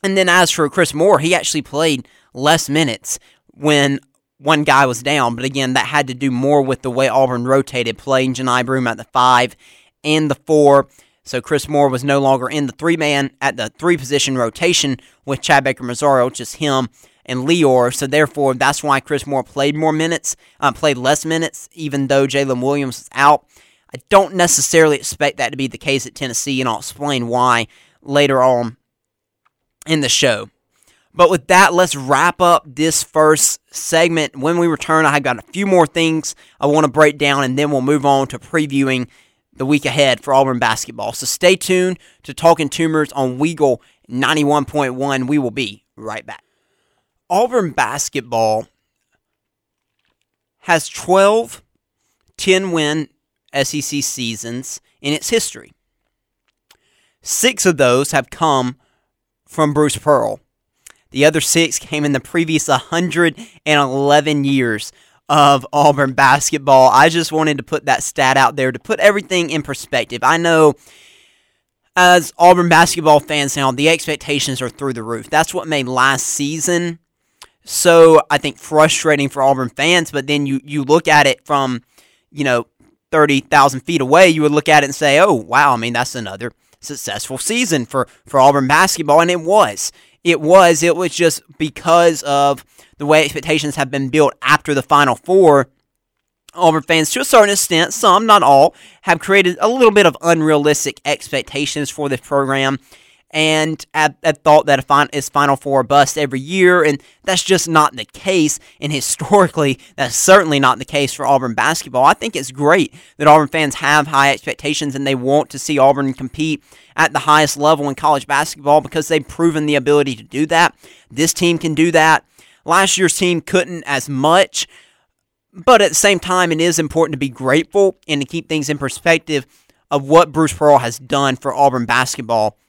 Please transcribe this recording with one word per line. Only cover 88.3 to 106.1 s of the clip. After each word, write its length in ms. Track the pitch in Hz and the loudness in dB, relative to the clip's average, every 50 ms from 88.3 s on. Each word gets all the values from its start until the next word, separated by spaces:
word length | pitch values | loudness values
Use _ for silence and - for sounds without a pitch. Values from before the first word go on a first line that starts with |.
| - 139 | 2 4
Auburn 280 | 131 139 143 143 135 131 | 4 4 4 2 2 2
basketball," 540 | 147 156 185 190 - - 156 147 156 160 | 2 2 2 2 0 -6 -2 2 4 4
and 100 | 170 170 | 4 4
it 80 | 180 175 | 0 -2
was. 520 | 160 160 196 214 190 123 104 98 - - _ _ _ _ _ _ _ | -2 0 2 2 2 2 0 -8 -10 -12 _ _ _ _ _ _ _
It 160 | 175 170 156 | -2 -2 0
was. 420 | 151 151 175 190 185 170 165 147 165 | 2 4 6 6 6 6 4 2 2
It 120 | 170 165 | 0 0
was 180 | 165 185 170 - | 0 -2 -6 -2
just 280 | - 175 165 151 - _ _ _ _ | 0 0 0 0 -2 _ _ _ _
because 640 | 156 156 - - - 175 165 170 170 170 165 143 - | -8 -8 -8 -8 -2 2 4 4 4 4 2 0 -4
of 420 | 143 143 139 143 143 143 127 - _ _ _ _ _ _ _ | -4 0 2 2 2 0 -2 -8 _ _ _ _ _ _ _
the 80 | 147 | -2
way 180 | 143 151 156 156 | 2 4 4 4
expectations 520 | 139 - 151 - 165 160 160 143 151 139 | 2 -4 -8 -4 -2 -2 -2 -2 -4 -4
have 160 | - 143 131 | -4 -6 -4
been 180 | 131 139 135 131 | -4 -6 -6 -2
built 240 | 127 156 151 135 - _ | 2 2 2 2 2 _
after 320 | - 131 147 170 _ - 147 | 0 2 2 2 _ -2 -4
the 80 | 139 | -4
Final 340 | 127 _ 156 143 147 135 120 | -2 _ 2 4 4 2 0
Four. 540 | - _ - 180 196 190 160 147 139 131 _ _ _ _ _ _ _ _ _ _ _ _ _ _ _ _ - _ | -4 _ 0 2 4 6 6 6 4 2 _ _ _ _ _ _ _ _ _ _ _ _ _ _ _ _ -20 _
Auburn 300 | 170 180 165 156 160 143 | 0 0 2 2 2 -2
fans, 280 | _ 165 165 156 151 | _ 0 0 0 -2
to 100 | - 254 | -2 -6
a 40 | 269 | -4
certain 240 | - - 240 214 202 | 4 6 6 6 6
extent, 440 | 202 190 - - 180 160 170 - - | 2 -2 -2 -2 0 -2 -2 -2 -4
some, 320 | - - 214 180 202 220 | 0 2 4 4 4 4
not 180 | 226 214 208 165 | 4 4 4 6
all, 320 | 127 143 139 143 170 _ _ - - _ _ | 4 4 4 4 2 _ _ -20 -20 _ _
have 180 | _ - 170 165 | _ -4 -2 -2
created 380 | - - 190 196 190 180 180 - | 0 0 2 2 2 0 -2 0
a 80 | - 220 | -2 -2
little 240 | 240 262 254 226 | 2 4 2 4
bit 140 | 202 208 202 | 4 4 2
of 120 | 170 156 - | 2 2 0
unrealistic 800 | - 170 170 165 156 156 156 147 147 147 147 - - 143 - - _ | 0 0 0 2 2 2 2 2 2 0 0 0 -2 -8 -10 -8 _
expectations 840 | 139 147 - - - - 135 - - - 139 147 139 - 156 147 135 | -6 -6 -6 -6 -8 -6 -6 -6 -6 -8 -8 -8 -6 -6 -8 -8 -8
for 200 | - - 147 143 | -8 -8 -6 -6
this 120 | 135 127 | -6 -6
program 580 | _ - 147 139 139 131 135 135 135 135 135 131 _ _ - _ _ _ _ _ _ _ - | _ -4 -2 -2 -2 -2 -2 -2 -2 -2 -4 -4 _ _ -20 _ _ _ _ _ _ _ -4
and 520 | 156 156 156 156 156 156 160 156 - - _ _ | -2 0 0 0 0 -2 -2 -6 -8 -12 _ _
have, 180 | 156 156 151 - _ - | -2 -2 -2 -2 _ -4
have 140 | 165 151 _ | -4 -4 _
thought 300 | _ 160 151 156 - 151 | _ 4 4 4 4 4
that 100 | 143 131 | 0 0
a 60 | 127 | 0
fin-, 260 | _ 143 139 147 - | _ 0 0 0 0
it's 160 | - 147 135 - | -4 -8 -8 -4
Final 280 | _ 147 143 143 139 | _ -2 0 0 0
Four 260 | 131 - 143 139 135 | -2 -2 -2 -2 -2
bust 380 | 127 127 143 143 143 139 | 0 2 4 2 2 2